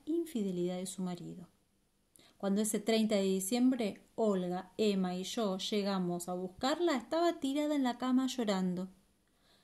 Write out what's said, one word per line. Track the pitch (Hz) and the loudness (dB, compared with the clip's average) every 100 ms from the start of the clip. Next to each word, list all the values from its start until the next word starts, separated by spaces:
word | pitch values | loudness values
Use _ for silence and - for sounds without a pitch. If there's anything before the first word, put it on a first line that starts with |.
infidelidad | - 339 330 226 196 180 180 180 | -4 -2 -2 -2 -2 -2 -2 -4
de | 185 | -6
su | - | -6
marido. | 180 175 160 170 170 _ _ _ _ _ _ - - - | -6 -6 -10 -14 -16 _ _ _ _ _ _ -20 -20 -6
Cuando | 196 196 | 0 0
ese | 214 202 | 0 0
treinta | 220 220 214 | 2 2 4
de | 208 | 2
diciembre, | 196 190 190 240 254 254 208 - - - | 2 0 0 2 4 4 -2 -6 -10 -2
Olga, | 220 185 180 180 - - | 2 2 0 -4 -6 0
Emma | 214 196 180 | 2 2 0
y | 180 | -2
yo | 185 240 208 185 | -4 -2 -2 -2
llegamos | - 208 202 190 175 175 175 | -2 -2 0 0 0 -2 -4
a | |
buscarla, | 180 185 - 269 311 349 262 | -4 -6 -4 -2 2 2 2
estaba | - 320 339 330 | 0 0 2 0
tirada | 269 285 294 294 | -2 0 0 2
en | |
la | 254 240 | 0 0
cama | 254 254 262 | 2 2 2
llorando. | - 214 190 185 180 185 - _ _ _ _ _ _ | 0 0 0 0 -2 -6 -12 _ _ _ _ _ _